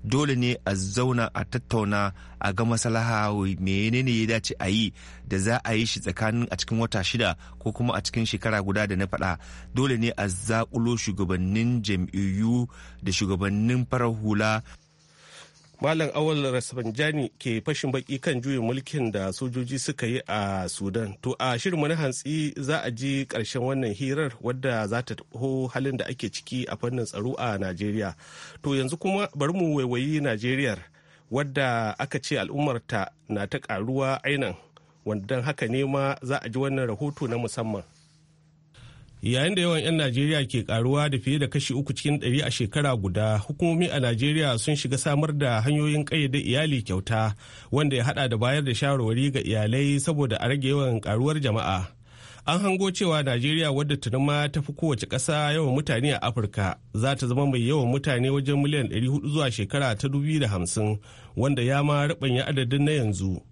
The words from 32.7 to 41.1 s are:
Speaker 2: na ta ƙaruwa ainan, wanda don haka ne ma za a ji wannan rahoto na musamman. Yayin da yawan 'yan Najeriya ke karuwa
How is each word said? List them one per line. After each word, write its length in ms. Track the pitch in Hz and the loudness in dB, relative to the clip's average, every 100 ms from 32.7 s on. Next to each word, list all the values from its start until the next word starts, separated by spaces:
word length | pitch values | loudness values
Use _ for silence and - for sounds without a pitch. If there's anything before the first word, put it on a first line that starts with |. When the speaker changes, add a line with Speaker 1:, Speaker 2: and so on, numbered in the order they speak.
| 117 - 110 98 _ - | -2 -2 -4 -4 _ -6
Speaker 2:
na 160 | 104 101 | -4 -2
ta 120 | 139 | -6
ƙaruwa 640 | - 98 113 131 135 135 | -4 -4 -2 0 0 0
ainan, 300 | 135 143 117 90 - - - _ | 0 0 -2 -6 -16 -20 -20 _
wanda 220 | 110 107 98 | -4 -4 -2
don 160 | 131 | -2
haka 240 | 131 147 117 | -2 -2 0
ne 160 | 127 | 0
ma 300 | 135 139 139 135 | 0 0 0 -2
za 160 | 127 139 | -4 -4
a 100 | - | -2
ji 100 | 127 | -2
wannan 280 | 139 135 123 | 0 0 -2
rahoto 420 | 104 147 143 131 | -2 -4 -4 -4
na 80 | 120 | -2
musamman. 460 | 117 - 113 101 - - - _ _ _ _ _ _ - - - - - | -4 -4 -4 -4 -8 -20 -20 _ _ _ _ _ _ -20 -20 -20 -20 -6
Yayin 300 | 104 127 160 180 | 0 2 2 2
da 40 | |
yawan 180 | 175 160 | 2 2
'yan 140 | 160 165 | 2 2
Najeriya 480 | 139 123 147 156 120 | 2 2 2 2 0
ke 140 | 120 - | -2 0
karuwa 420 | 113 123 143 147 | 0 2 2 2